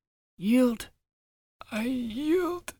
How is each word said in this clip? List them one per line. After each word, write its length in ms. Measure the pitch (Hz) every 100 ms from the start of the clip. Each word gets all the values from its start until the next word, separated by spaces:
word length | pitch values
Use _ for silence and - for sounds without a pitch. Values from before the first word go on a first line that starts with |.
| _ _ _ _
"Yield. 500 | 185 247 247 226 - _ _ _ _ _ _ _ -
I 120 | 214
yield." 920 | 240 254 240 220 302 359 339 349 - -